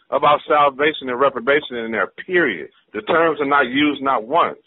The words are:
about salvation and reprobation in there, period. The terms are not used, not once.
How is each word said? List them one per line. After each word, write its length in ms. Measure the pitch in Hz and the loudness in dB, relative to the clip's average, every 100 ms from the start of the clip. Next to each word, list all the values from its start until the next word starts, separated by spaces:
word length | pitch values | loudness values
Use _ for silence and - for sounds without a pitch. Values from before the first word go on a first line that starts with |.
| - | -6
about 280 | 139 151 147 - | 0 2 2 2
salvation 640 | 147 143 131 151 143 131 | 2 2 2 -2 -2 -4
and 100 | 123 | 0
reprobation 580 | 139 135 120 147 - 120 | 0 0 0 0 -2 -8
in 80 | 113 | -4
there, 160 | 107 92 - - | -2 -4 -6 -2
period. 420 | 180 143 82 69 _ _ | 0 0 -2 -10 _ _
The 80 | 107 | -8
terms 380 | - 165 165 147 | 0 2 2 0
are 60 | 139 | 0
not 180 | 143 123 | 2 2
used, 340 | 135 147 131 | 0 0 0
not 240 | 135 123 110 | -2 -2 0
once. 300 | 165 113 - | 0 0 -4